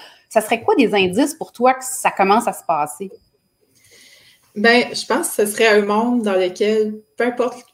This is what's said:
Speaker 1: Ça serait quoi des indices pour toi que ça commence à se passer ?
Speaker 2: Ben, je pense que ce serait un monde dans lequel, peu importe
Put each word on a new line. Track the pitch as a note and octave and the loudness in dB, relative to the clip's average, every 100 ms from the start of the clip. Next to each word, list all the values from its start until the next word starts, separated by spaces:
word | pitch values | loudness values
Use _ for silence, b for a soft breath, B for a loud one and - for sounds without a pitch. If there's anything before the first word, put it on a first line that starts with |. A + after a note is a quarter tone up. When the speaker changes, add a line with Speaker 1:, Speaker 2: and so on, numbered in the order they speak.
| B B B | B B B
Speaker 1:
Ça | A3 | -2
serait | G#3+ B3+ | 0 -2
quoi | - G4+ | 0 2
des | G#3+ | 2
indices | G3+ F#3 F#3 C#4+ | 2 0 0 -2
pour | - - | -2 -12
toi | - B3 | 0 0
que | C4 | 0
ça | - - - | -4 -4 -2
commence | - F#3+ G#3+ - | 0 2 2 0
à | |
se | F3+ | -4
passer ? | - D#3 D3 - G3 - _ _ _ _ _ _ b b b b b b _ | -4 -2 -4 -8 -14 -16 _ _ _ _ _ _ b b b b b b _
Speaker 2:
Ben, | G#3 A#3 A#3+ - | -2 2 2 2
je | - - | -4 -4
pense | B3+ E4+ | -2 -2
que | - G#3+ | -2 -2
ce | |
serait | G#3+ A3+ | 2 4
un | G#3 | 4
monde | G3+ G#3 A#3+ B3 | 2 0 0 0
dans | G#3 | 0
lequel, | F#3+ F3+ F3+ G#3 G#3+ G#3+ G#3+ - - | 0 0 0 0 0 -2 -6 -12 -4
peu | |
importe | A#3+ B3 B3 - - | -4 -2 -4 -6 -12